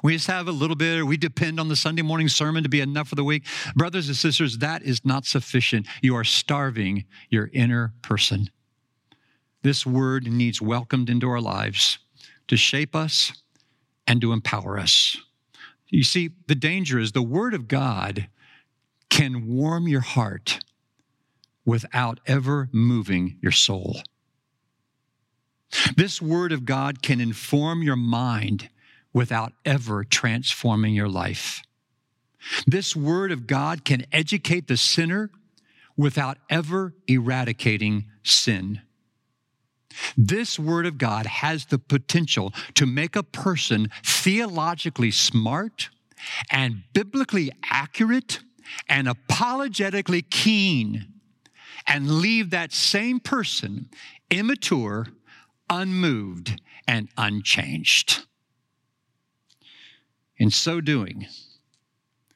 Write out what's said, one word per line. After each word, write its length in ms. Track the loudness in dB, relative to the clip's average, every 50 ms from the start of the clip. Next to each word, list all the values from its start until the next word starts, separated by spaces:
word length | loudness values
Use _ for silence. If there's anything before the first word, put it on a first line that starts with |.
| 2
we 120 | 2 2
just 120 | 2 0
have 220 | -2 -2 -2 -2 -4
a 40 | -4
little 220 | -2 -2 -2 0
bit, 240 | 0 0 0 2 0
or 80 | 2
we 100 | 2 0
depend 440 | 0 0 -2 -2 -2 -2 -2 -2 -2
on 80 | -2 0
the 80 | 0
Sunday 260 | 0 0 0 0 0 0
morning 240 | 0 2 2 2 2
sermon 360 | 2 2 2 2 0 0 0
to 40 | 2
be 120 | 2 2
enough 280 | 2 2 -2 -2 -4 -4
for 60 | -2
the 80 | -2 0
week. 220 | 0 0 -2 -2 -6 -10 -8 -8 -2 2
Brothers 320 | 2 2 2 2 -4 -4 -2
and 80 | -2
sisters, 420 | 0 2 2 2 4 2 0 0 -2
that 240 | -4 -4 -4 -4 -2
is 220 | -2 -2 0 2
not 220 | 0 0 0 0
sufficient. 600 | 0 -2 -2 -2 2 0 2 2 2 0 0 -2 -2 -8 -2 0
You 140 | 0 0
are 80 | 0 0
starving 800 | 2 0 0 2 0 -2 0 0 -2 -2 -2 -2 0 0 -2 -4 _ _ -20 -6 0
your 220 | 2 2 2 2 2
inner 420 | 2 2 4 4 2 0 -2 -6 -10 -4
person. 480 | -2 0 2 2 0 0 0 -2 -4 _ _ _ _ _ _ _ _ _ _ _ _ _ _ _ _ _ _ _ _ _ _ 0
This 240 | 0 0 0 0
Word 400 | 0 2 2 2 2 0 -2 -2
needs 340 | 0 0 2 2 2 0 -2
welcomed 480 | -2 -2 -2 -2 -2 -2 0 0 0 2
into 220 | 0 2 2 0
our 100 | 0 -2
lives 600 | -2 -2 -2 -2 -4 -4 0 0 2 0 0 -2 _ _ _ _ -20 -20 _ _ _ 0
to 80 | 2
shape 400 | 2 4 2 2 0 -2 0 -2
us 360 | -2 -2 0 0 0 0 -2 -4 -10 _ _ _ _ _ _ _ _ _ _ _ _ 0 0
and 120 | 2 2
to 120 | 4 2 0
empower 440 | 0 0 -2 -4 -4 -6 -6 -6
us. 400 | -4 2 4 4 4 4 2 0 -4 -10 _ _ _ _ _ _ -20 -20 -20 _ _ _
You 160 | 2 4 4 4
see, 280 | 4 2 2 0 -2 -4 _ -2 -2
the 80 | 0
danger 420 | 0 2 0 0 0 -2 0 0 0
is 140 | 0 0 0
the 100 | 0 0
Word 320 | 0 0 0 0 0 -2
of 140 | -4 -4 -2
God 580 | -2 0 0 0 -2 -2 -4 -4 -4 -6 -8 -10 _ _ _ -20 -20 -20 _ _ _ _ _ _ _ _ _ 0
can 380 | 2 2 4 2 2 -4 -4
warm 400 | -2 0 0 0 0 0 0 0
your 140 | 2 2 2
heart 640 | 2 2 0 0 0 0 -2 -6 -4 -4 -4 -4 -6 _ _ _ _ _ _ _ _ _ _ _ _ _ _ _ _ _ _ _ 0
without 540 | 0 0 0 0 -2 0 0 0 0 -2 -6 -2
ever 420 | 0 0 2 2 0 0 -2 -2 0 2
moving 640 | 4 4 4 4 2 0 0 0 0 0 -2 -4 -2
your 120 | -2 2 4
soul. 480 | 4 4 2 2 -2 -4 -6 -8 -8 -10 -16 _ _ _ _ _ _ _ _ _ _ _ _ _ _ _ _ _ _ _ _ _ _ _ _ _ _ _ _ _ _ _ -8 -2 0 0 2 4
This 240 | 2 2 2 0 -6
Word 300 | -2 0 0 0 0 0
of 140 | -2 -4 -2
God 380 | -2 -2 -2 -2 -4 -4 -6 -2
can 180 | 0 0 2
inform 640 | 2 -2 -2 -6 -4 0 0 2 2 2 -2 0 0
your 100 | 0 0
mind 760 | 0 0 0 0 0 0 0 0 -2 0 -2 -2 -4 -4 -10 _ _ _ _ _ _ _ _ 0
without 400 | 0 0 2 0 -2 -4 -4 -10 _ -2
ever 380 | 0 0 0 0 -2 -4 -4 -2
transforming 920 | -2 -2 0 0 0 0 0 -2 -4 -4 0 2 2 4 4 4 2 2
your 140 | 2 0 0
life. 540 | -2 -2 -4 -4 -4 -6 -6 -8 -8 -10 -12 _ _ _ _ _ _ _ _ _ _ _ _ _ _ _ -12 -6 -6 0 2
This 300 | 2 2 2 0 -2 -4
Word 340 | -2 0 0 0 0 0 -2
of 160 | -4 -6 -4
God 380 | -2 -2 0 0 -2 -4 -4 0
can 220 | 0 0 0 0 -2
educate 560 | -2 -2 0 0 -2 -2 0 0 -2 -2 0
the 100 | -2 0
sinner 540 | 2 2 2 2 2 0 0 0 -2 -4 -6 _ _ _ _ _ _ _ _ _ _ _ _ -2
without 420 | 0 0 2 2 0 -2 -2 -6 -10 _ -2
ever 460 | -2 -2 0 0 -2 -2 -2 -4 -8 _ 0
eradicating 1000 | 2 2 2 2 0 -2 -2 -2 -4 -4 -2 0 0 0 2 0 0 0 0 -2 -6 -12 _ 0
sin. 560 | 2 2 4 4 2 0 0 0 -4 -6 -8 -10 _ _ _ _ _ _ _ _ _ _ _ _ _ _ _ _ _ _ _ _ _ -14 -10 -10 -4 4
This 400 | 4 4 4 4 0 -2 -4 -4
Word 300 | -4 -2 -2 0 0 0
of 120 | -2 -4 -2
God 280 | -2 -2 -2 -2 -4
has 400 | -4 -6 -4 -2 -2 -2 -4 -4
the 120 | -2 -2 -2
potential 760 | 0 0 0 0 0 2 0 2 2 2 0 -2 -2 -4 -6 -10 -12 0 2
to 120 | 2 4
make 300 | 4 2 0 -2 -2 -2
a 80 | -4 -4
person 640 | _ -8 -4 -2 0 0 0 0 0 2 2 2 0 -4 -6 -2
theologically 1080 | 0 0 2 2 2 2 2 0 0 -2 -2 0 -2 -2 -2 -6 -8 -2 0 0 2
smart 800 | 2 2 2 4 4 2 2 2 0 -2 -4 -4 _ -8 -10 -10 _ _ _ _ _ -18 -14 -10 -10 -10 -6 -2
and 360 | 0 0 0 0 -2 -4 -10 _ 0
biblically 580 | 0 0 0 -2 -4 -2 0 0 0 0 0 -4 -8 -6 -2
accurate 720 | -2 -2 -2 -4 0 0 2 2 2 0 0 -4 -10 -10 -10 _ _ _ -20 -16 -16 -14 -2 0
and 200 | 0 2 2 0
apologetically 1120 | -2 -4 _ -2 0 0 0 -2 0 -2 -4 -4 -2 -2 -2 0 0 -2 -2 0 0 -2 -2
keen, 840 | -2 -2 2 4 4 4 4 4 4 2 2 0 0 -4 -6 -8 -10 -18 -20 _ _ _ _ _ _ _ _ -20 -20 -20 -8 -2 -2
and 320 | 0 0 2 0 2 2
leave 300 | 2 2 2 2 0 0
that 220 | -2 -4 -4 -4 -4
same 460 | -2 0 2 2 0 0 0 -2 -2
person 720 | -2 -2 -2 -2 -2 -2 -4 -6 -6 -6 -8 -8 -10 -12 -18 -20 -20 -20 -20 -20 _ -4
immature, 800 | -2 -2 0 -2 -2 -2 -2 -2 0 0 -2 -2 -4 -6 -6 -8 -10 _ _ _ -20 -20 _ _ _ _ _ -6
unmoved, 920 | -4 -4 -2 -2 0 0 2 2 0 0 -4 -6 -10 -10 -8 -8 -8 -8 _ _ -20 -8 -4
and 220 | -2 -2 -2 -2 -6 -6
unchanged. 1080 | -4 -4 -2 -2 -4 0 0 0 0 -2 -4 -6 -4 0 2 2 2 2 0 -2 -2 -2 _ _ _ _ _ _ _ _ _ _ _ _ _ _ _ _ _ _ _ _ _ _ _ _ _ _ _ _ -20 -20 -20 -20 -20 -20 _ _ _ _ _ _ _ _
In 140 | 2 2 4
so 300 | 4 2 0 0 -2 -2
doing, 460 | 0 0 0 0 0 -4 -8 -12 -14 -14 -16 -20 -20 _ _ _ _ _ _ _ _ _ _ _ _ _ _ _ _ _ _